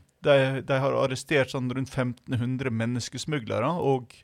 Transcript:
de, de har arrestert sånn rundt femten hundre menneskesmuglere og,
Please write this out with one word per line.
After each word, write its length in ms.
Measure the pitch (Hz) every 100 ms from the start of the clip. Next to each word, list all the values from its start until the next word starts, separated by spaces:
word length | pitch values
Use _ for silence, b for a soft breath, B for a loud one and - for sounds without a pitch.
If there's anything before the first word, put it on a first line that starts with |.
| _ _ 147
de, 360 | 139 135 135 -
de 140 | 135
har 100 | 135 123
arrestert 540 | 131 131 - 151 127
sånn 160 | 139 123
rundt 200 | 123 131
femten 400 | - 123 117 - 123
hundre 320 | 123 127 135
menneskesmuglere 1000 | 113 113 123 - 127 - 147 107 104 131 175
og, 320 | 127 131 120 -